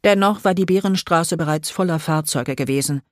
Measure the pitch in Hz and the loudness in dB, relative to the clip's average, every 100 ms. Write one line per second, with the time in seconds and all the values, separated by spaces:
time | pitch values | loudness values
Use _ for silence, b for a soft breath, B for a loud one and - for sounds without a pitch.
0 | 208 196 196 208 202 185 185 185 196 185 | 4 4 2 2 0 0 2 2 2 -2
1 | - 170 165 165 156 156 156 - 185 160 | 0 0 0 -2 -2 -2 -4 -2 -2 0
2 | 160 156 156 139 123 135 135 135 135 139 | 0 -2 0 -4 -4 -4 -2 -2 -2 -4
3 | _ | _